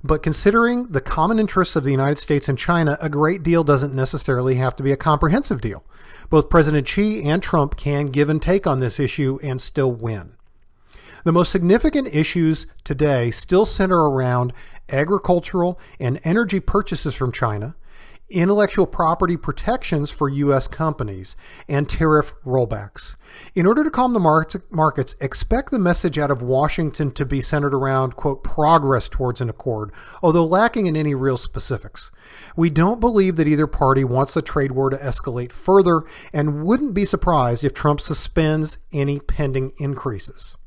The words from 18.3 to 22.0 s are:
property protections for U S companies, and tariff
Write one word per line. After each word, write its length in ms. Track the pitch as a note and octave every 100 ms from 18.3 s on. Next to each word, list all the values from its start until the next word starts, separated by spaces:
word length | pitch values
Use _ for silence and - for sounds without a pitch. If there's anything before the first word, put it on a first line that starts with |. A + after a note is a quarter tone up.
| F#3 F3 G#3 G3+ - E3
property 500 | - E3 E3+ F3+ E3+
protections 760 | - C3+ - B3+ - D#3 D3
for 180 | - C#3+
U 240 | C#3 C#3+
S 140 | C3+ C3
companies, 680 | - D#3+ D3 A2 G2 F#2+ - - - -
and 220 | C#3+ C#3+
tariff 440 | -